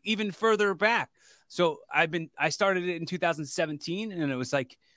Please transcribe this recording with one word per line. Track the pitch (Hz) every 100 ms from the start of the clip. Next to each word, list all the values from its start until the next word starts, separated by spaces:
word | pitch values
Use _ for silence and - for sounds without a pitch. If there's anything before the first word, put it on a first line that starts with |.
even | 190 214 214
further | 175 226 214 208
back. | 180 208 226 143 _ _ - _
So | - 170 147 -
I've | 143 165
been, | 170 160 -
I | 151
started | - 196 185 175
it | 170
in | 165
two | 185
thousand | 175 156 143
seventeen, | - 160 147 - 180 220
and | 180 147
it | 127
was | 127
like, | 143 131 _ _